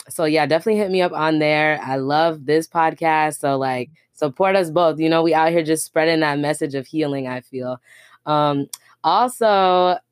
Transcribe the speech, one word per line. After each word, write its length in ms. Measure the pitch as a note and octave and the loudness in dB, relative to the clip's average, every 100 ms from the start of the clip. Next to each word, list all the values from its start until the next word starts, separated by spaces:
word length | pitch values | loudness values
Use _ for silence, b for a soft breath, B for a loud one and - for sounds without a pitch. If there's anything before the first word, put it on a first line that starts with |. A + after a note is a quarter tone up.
| - | -12
so, 160 | - D#3 | -4 0
yeah, 220 | D#3 C#3+ | 0 2
definitely 340 | D#3+ A3 G#3 | 0 0 0
hit 80 | G3 | 0
me 140 | F#3 | 0
up 100 | F3+ | 0
on 240 | D3+ D#3 D#3 | 0 0 2
there. 420 | D3+ D3+ D3+ D3+ | 2 2 0 -2
I 140 | B2 C3+ | -4 -4
love 500 | C3+ D3 E3 D#3 C3+ | -2 0 0 -2 -2
this 200 | D#3 E3 | -2 0
podcast. 720 | E3+ D#3+ D#3+ E3 D#3 D#3 D3 | 0 0 0 0 0 0 -2
So, 180 | C#3+ C#3 | -2 -2
like, 340 | C3+ B2+ B2 b b | -2 -4 -8 b b
support 420 | - D3+ - F#3+ G3 | -6 -4 0 0 2
us 160 | E3+ | 0
both. 280 | D#3 E3+ D3+ | 2 2 2
You 80 | D#3+ | 2
know, 140 | E3 | 2
we 140 | E3 D#3 | 2 2
out 160 | D#3+ | 2
here 120 | E3+ | 2
just 220 | D#3 D#3 - | 0 -2 -2
spreading 360 | D#3+ D#3+ D#3+ | 0 2 2
that 180 | D#3 C#3+ | 0 0
message 340 | D3 D3+ D#3 | -2 -2 -4
of 140 | C#3 B2+ | -6 -6
healing, 400 | D#3 D3+ C#3 B2+ | -4 -4 -4 -6
I 140 | B2+ | -10
feel. 380 | - C3 B2+ B2+ b b b b D3+ | -10 -10 -8 -10 b b b b -2
Um, 420 | D3+ D3 C#3+ C#3 B B _ | 0 2 0 -4 B B _
also, 960 | D#3+ F#3+ B3 - A3 G3 F#3 F3+ F3+ F3 - | 0 2 0 0 2 4 4 4 2 0 -6